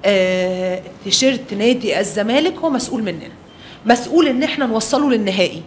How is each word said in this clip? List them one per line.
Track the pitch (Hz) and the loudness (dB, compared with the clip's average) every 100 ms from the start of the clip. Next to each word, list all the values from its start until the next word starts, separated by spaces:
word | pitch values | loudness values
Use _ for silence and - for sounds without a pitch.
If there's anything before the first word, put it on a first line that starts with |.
| 196 | 2
آه، | 196 185 185 185 185 185 185 - - | 2 2 0 -2 -2 -4 -4 -8 -14
تيشيرت | 202 185 262 254 - | -4 2 2 0 -6
نادي | 202 220 254 220 143 | -2 0 0 0 0
الزمالك | 190 214 208 262 320 - | 0 0 0 2 0 -2
هو | 330 | -2
مسؤول | 262 - 247 | 0 0 -2
مننا، | 214 165 - - - - - - 208 | -4 -6 -12 -20 -20 -20 -20 -12 2
مسؤول | 240 - 330 302 | 2 4 2 4
إن | 247 | 2
احنا | 311 - 254 | -2 -2 -2
نوصله | 220 220 277 294 | 2 2 2 2
للنهائي | 233 202 190 175 165 | 2 0 0 0 -2